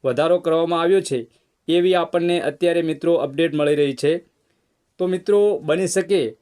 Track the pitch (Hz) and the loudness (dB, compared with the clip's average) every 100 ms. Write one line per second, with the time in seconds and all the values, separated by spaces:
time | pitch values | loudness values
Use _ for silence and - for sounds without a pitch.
0 | 131 123 160 175 175 160 165 170 170 190 | -2 0 2 2 2 0 0 0 2 2
1 | 180 131 113 _ _ _ - 170 180 180 | 0 -6 -8 _ _ _ -2 0 2 0
2 | 165 175 170 175 147 143 175 170 165 151 | 0 -2 0 -2 -2 -2 0 0 -2 -2
3 | 170 170 135 139 165 147 147 147 143 131 | 0 0 0 -2 -2 0 0 2 0 0
4 | 143 170 - _ _ _ _ _ _ _ | -2 -2 -6 _ _ _ _ _ _ _
5 | 185 185 185 202 208 196 151 160 190 190 | -4 -4 0 2 2 0 -2 -2 0 -2
6 | 185 196 117 - | 0 0 0 -6